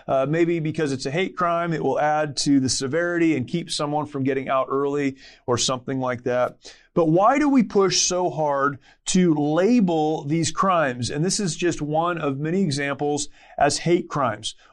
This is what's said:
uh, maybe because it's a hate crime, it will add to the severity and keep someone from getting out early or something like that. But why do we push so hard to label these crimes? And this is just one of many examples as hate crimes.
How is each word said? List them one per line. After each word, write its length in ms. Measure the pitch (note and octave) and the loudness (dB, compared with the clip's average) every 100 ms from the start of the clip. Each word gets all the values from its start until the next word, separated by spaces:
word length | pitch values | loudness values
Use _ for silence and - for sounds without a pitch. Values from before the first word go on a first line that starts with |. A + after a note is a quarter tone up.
| - | -2
uh, 200 | C3+ C#3 | 0 2
maybe 320 | D#3+ E3+ E3+ | 2 2 0
because 320 | D#3 E3 C#3+ | -2 -2 -2
it's 140 | C3+ C3+ | -2 -4
a 40 | |
hate 260 | D#3+ F#3 - | -4 -4 -2
crime, 360 | F3 E3+ E3+ | -2 0 -2
it 100 | D3+ | -2
will 160 | C3+ C3+ | -2 0
add 380 | D3+ D3+ D#3 B2+ | 0 0 -2 -2
to 220 | D3 C#3 | 2 2
the 80 | B2+ | 2
severity 680 | - C3 D#3+ F3 F3 E3 | -2 -2 -2 -2 0 2
and 140 | C#3 A#2+ | 0 -2
keep 220 | E3+ E3 | -6 -6
someone 360 | - D3 D3+ D3 | -4 -4 -4 -4
from 160 | C#3 | -4
getting 260 | C3+ C3+ C3+ | -2 -2 0
out 200 | C3+ C3 | -2 0
early 460 | C3+ C#3+ C#3+ C#3 C3+ - - - | -2 -2 -2 -2 -4 -14 -10 -2
or 120 | A#2+ | 0
something 400 | - B2+ - C3 | 0 -4 -4 -4
like 240 | B2+ B2 | -4 -4
that. 340 | B2+ B2 B2 - - - _ | -2 0 -2 -4 -20 -20 _
But 140 | F3+ D#3+ | 0 2
why 320 | E3+ G#3+ C#4+ | 4 4 4
do 100 | D4 | 4
we 160 | C4+ | 4
push 380 | G3+ G3+ F#3+ F#3 | 4 2 2 2
so 280 | - F3+ F3+ | 0 0 -2
hard 480 | C#3+ D3 C#3 C#3 C3+ - _ - | -2 -2 0 0 -2 -12 _ 0
to 280 | F#3 F3+ | 2 4
label 880 | D3 D3 D#3+ G3+ B3 F3+ D#3+ D3+ D#3 C#3+ | 4 2 2 4 4 4 2 0 -2 -2
these 260 | E3 D#3+ | 0 0
crimes? 580 | - F#3+ F3 C#3 B2 A#2 | 0 0 2 0 -2 -4
And 140 | D3 | -2
this 160 | F#3 F#3+ | -2 -2
is 160 | F#3+ D#3 | -2 -2
just 260 | F3 - | -2 -2
one 360 | D3+ D#3 E3+ E3+ | -2 0 0 -2
of 200 | D3 C3+ | -4 -2
many 240 | D#3 F#3 | -2 0
examples 680 | F3 C#3 C#3+ C3+ D3 C#3+ - - - - | 0 -2 -4 -2 -2 -2 -6 -12 -12 0
as 200 | C#3+ - | 0 2
hate 300 | E3 F3 - | 2 0 0
crimes. 460 | D3+ B2 G#2+ - - _ | -2 -2 -4 -10 -12 _